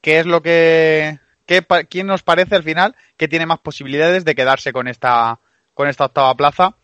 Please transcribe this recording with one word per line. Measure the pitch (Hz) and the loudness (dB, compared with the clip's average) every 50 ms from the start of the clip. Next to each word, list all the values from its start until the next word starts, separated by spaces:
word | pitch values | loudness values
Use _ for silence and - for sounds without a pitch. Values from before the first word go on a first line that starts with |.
¿Qué | - 160 156 160 | 0 2 2 2
es | 165 | 2
lo | 170 170 170 | 2 0 -2
que, | 151 165 170 165 165 165 165 160 160 160 156 156 151 151 156 143 _ _ _ _ _ | 0 2 2 2 4 4 4 2 2 2 2 0 -2 -4 -8 -12 _ _ _ _ _
qué | - 175 185 175 | 0 0 0 2
pa-, | _ 185 175 156 | _ 0 0 0
quién | _ - 180 190 | _ -8 -8 -4
nos | 196 196 180 - | -4 -4 -4 0
parece | - 170 170 185 180 208 | 0 0 0 2 0 0
al | 190 160 | -2 -2
final | 156 156 165 185 214 - _ _ _ _ | -2 -2 -2 -2 -2 -2 _ _ _ _
que | _ 160 | _ -6
tiene | 156 151 165 165 | -4 -2 -4 -2
más | 165 165 - | -2 -4 -4
posibilidades | _ 160 147 - 143 131 135 143 156 170 180 185 180 | _ -14 -14 -12 -12 -8 -2 0 0 2 0 0 0
de | 160 147 | -2 -2
quedarse | 131 127 127 135 131 - 143 123 | 0 0 0 0 0 -2 -6 -6
con | 127 123 | -6 -6
esta, | 127 120 _ - 127 123 120 117 113 117 - _ _ _ _ _ _ _ | -8 -10 _ -2 0 2 2 2 0 -4 -6 _ _ _ _ _ _ _
con | - 139 143 | -4 -4 -4
esta | 135 - 143 | -2 -2 -4
octava | 131 _ 147 135 131 131 | -2 _ 0 2 2 2
plaza | 123 143 147 143 - 185 190 214 _ | 2 0 0 2 2 0 0 0 _